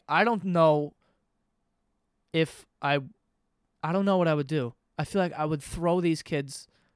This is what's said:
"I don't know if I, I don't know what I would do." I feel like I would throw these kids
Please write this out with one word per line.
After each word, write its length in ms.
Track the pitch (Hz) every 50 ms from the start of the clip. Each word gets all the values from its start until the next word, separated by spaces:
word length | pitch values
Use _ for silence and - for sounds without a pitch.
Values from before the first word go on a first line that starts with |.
| - -
"I 160 | 143 160 208
don't 220 | 226 233 208 165
know 480 | 190 180 175 165 160 151 147 147 147 - _ _ _ _ _ _ _ _ _ _ _ _ _ _ _ _ _ _ _ _ _ _ _ _ _ _ _
if 340 | - 165 160 156 - - - _ _ _
I, 180 | - 143 143 143 135 127 - _ _ _ _ _ _ _ _ _ _ _ _ _ -
I 80 | 156
don't 140 | 170 190 196
know 120 | 196 196 185
what 120 | 175 165
I 40 | 156
would 140 | 147 147 135
do." 280 | 156 151 127 120 - _ _ _ _ -
I 60 | 151
feel 180 | - - 202
like 120 | 185 175 -
I 120 | - 156
would 160 | 156 156 147
throw 380 | - - - - 165 175 170 180
these 220 | 175 170 160 151
kids 460 | - - 170 147 139 135 - - - _ _ _ _ _ _